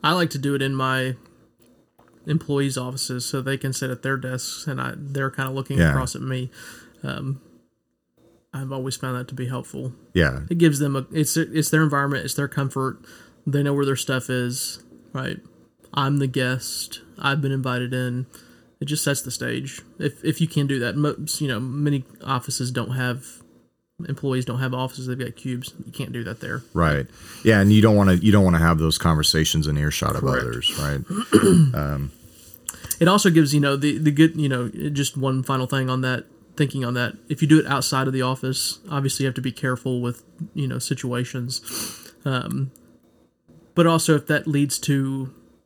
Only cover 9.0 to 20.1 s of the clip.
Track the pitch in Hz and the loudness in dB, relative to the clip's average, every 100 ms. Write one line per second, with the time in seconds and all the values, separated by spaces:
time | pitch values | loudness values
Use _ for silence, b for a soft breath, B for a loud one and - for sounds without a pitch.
9 | 131 127 127 131 127 127 117 139 131 123 | -6 -6 -8 -8 -6 -6 -8 -8 -10 -10
10 | - - 78 65 76 170 165 139 143 135 | -4 2 2 2 -4 4 4 4 0 -2
11 | 127 160 147 - 165 160 156 156 156 139 | -4 -2 0 0 0 0 2 4 4 2
12 | 143 139 82 - 143 - 139 135 131 - | 0 -2 -4 -4 -2 -2 -4 -2 -4 -6
13 | - B B B - 143 143 143 139 131 | -18 B B B -2 0 2 2 0 0
14 | - 131 - 127 123 123 - - - - | -2 -4 -2 -2 -2 -4 -8 -10 -18 -20
15 | - - 131 - - _ _ _ _ - | -14 -8 -8 -8 -14 _ _ _ _ -2
16 | 139 143 135 135 127 127 - - - - | 0 0 0 0 -2 -2 -6 -10 -10 -14
17 | - - 139 143 139 135 127 123 123 127 | -18 -6 -2 0 0 -2 -2 -2 -2 -2
18 | 127 123 131 B B B B _ 139 151 | -2 -4 -8 B B B B _ -6 -2
19 | - 139 - - 123 123 135 - - - | -2 -2 -4 -8 -6 -6 -8 -12 -20 -6
20 | 147 | -6